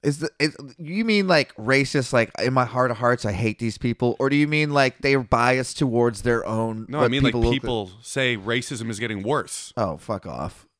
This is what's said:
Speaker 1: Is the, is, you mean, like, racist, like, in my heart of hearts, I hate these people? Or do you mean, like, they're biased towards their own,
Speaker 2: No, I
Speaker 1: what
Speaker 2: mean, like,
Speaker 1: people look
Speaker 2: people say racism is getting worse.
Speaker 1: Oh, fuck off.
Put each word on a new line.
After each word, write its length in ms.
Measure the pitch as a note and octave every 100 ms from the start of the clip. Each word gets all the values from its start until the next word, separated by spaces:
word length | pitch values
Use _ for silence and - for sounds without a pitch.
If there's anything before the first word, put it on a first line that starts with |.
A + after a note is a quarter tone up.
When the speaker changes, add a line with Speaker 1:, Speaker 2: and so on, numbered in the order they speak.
Speaker 1:
Is 160 | C#3+ C#3+
the, 120 | E3 _
is, 140 | D3+ - C#3 -
you 260 | D#3 F#3+ A3+
mean, 200 | G#3 F#3+
like, 260 | E3 C3+ -
racist, 560 | A2 C3 C3+ D3 B2
like, 200 | B2+ A2+ -
in 140 | A#2+
my 120 | C3 B2
heart 240 | B2+ B2+
of 80 | A2
hearts, 260 | A#2+ B2
I 80 | G#2+
hate 260 | F#2+ A2+ G#2
these 180 | A#2 -
people? 380 | B2 A#2 B2 -
Or 100 | C3+
do 80 | C#3+
you 120 | D3
mean, 260 | D3+ D3+
like, 240 | C#3+ C3+ -
they're 220 | C#3 C#3
biased 560 | B2 A#2+ A#2+ B2+ B2+ -
towards 440 | C#3 A#2 A#2+ G2+
their 220 | A#2 A#2
own, 400 | - A2 A2+ A2 A2
Speaker 2:
No, 80 | C#3+
I 40 |
Speaker 1:
what 100 | B2
Speaker 2:
mean, 100 | C3
like, 100 | C3+
Speaker 1:
people 100 | B2
look 80 | A2+
Speaker 2:
people 380 | C3 C3 A#2 F#2+ G2
say 340 | - - B2+ A2+
racism 540 | G2 A#2+ B2 B2+ A2+
is 80 | G#2
getting 240 | A2+ G#2
worse. 500 | G2+ C#3+ - - - -
Speaker 1:
Oh, 200 | G2+ D2+
fuck 300 | - G2+ F2+
off. 400 | B1+ D2+ - _